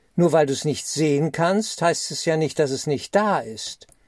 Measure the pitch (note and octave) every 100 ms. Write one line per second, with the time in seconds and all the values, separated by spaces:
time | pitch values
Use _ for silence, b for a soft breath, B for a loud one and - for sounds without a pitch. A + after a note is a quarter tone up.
0 | b - F3 D#3 C#3+ C3+ D3+ C3+ - C#3+
1 | D#3 C#3+ D#3 - E3+ G3+ G#3+ - E3+ D#3
2 | - D3+ E3+ D#3+ D3+ - C#3+ C3 - C3+
3 | - G3+ G#3+ E3+ A2+ A2 - - - b